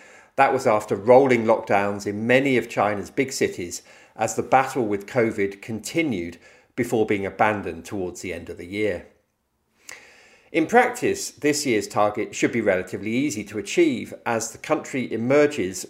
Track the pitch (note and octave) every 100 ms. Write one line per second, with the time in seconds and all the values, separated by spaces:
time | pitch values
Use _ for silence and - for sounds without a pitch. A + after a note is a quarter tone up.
0 | - - _ - C3+ C3 B2+ G#2+ - G#2
1 | G#2 B2 C#3 A#2+ A2 A2 - G2+ G2+ G2+
2 | G#2 G#2 A2+ B2+ C#3 B2 - B2+ G#2 G2+
3 | F#2 - C3 - G2 - F2 - - -
4 | _ - A2+ - - C3 C3+ C#3+ A2 G2+
5 | - B2+ A2+ G#2+ G2 G2+ - G#2+ - E3
6 | D#3+ G2 E2+ - - _ _ - A#2+ A#2
7 | G#2+ G2+ F#2+ - G#2+ G#2 F2+ E2 - G#2
8 | F2+ F2 F#2+ E2 F2 E2+ F2 G2+ G#2 F2
9 | - _ _ _ _ _ _ _ - -
10 | - _ _ _ _ E3 D#3 A#3 B3 -
11 | A2 - - - D3 D3 C3 A2 G2 A2
12 | G#2 G#2+ F#2+ - D3+ A#2+ G2+ F#2 F#2 G2+
13 | G2 A#2+ D3 G#2+ - A2 G2 - E3 A#2
14 | F#2+ - A#2 A2+ A2 - - D3+ - C3+
15 | A2+ A2 A#2+ D3 D3 D3 F#2 F#2